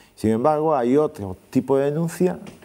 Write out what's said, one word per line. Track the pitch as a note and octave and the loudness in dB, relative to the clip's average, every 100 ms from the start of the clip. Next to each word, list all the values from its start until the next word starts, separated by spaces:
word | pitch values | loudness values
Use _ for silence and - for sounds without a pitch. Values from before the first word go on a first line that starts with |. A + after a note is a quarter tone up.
| - - | -20 -4
Sin | A2 | 0
embargo, | A2 C3+ D3+ D#3+ D3 | 2 2 2 2 2
hay | A#2+ C3+ | 2 2
otro | D3+ D3+ G2 F#2 - | 0 -2 -10 -10 -6
tipo | C3 - C#3 | -2 0 2
de | C#3+ | 0
denuncia | D3 E3 E3 F3+ - - - | -2 -4 0 -2 -2 -12 -20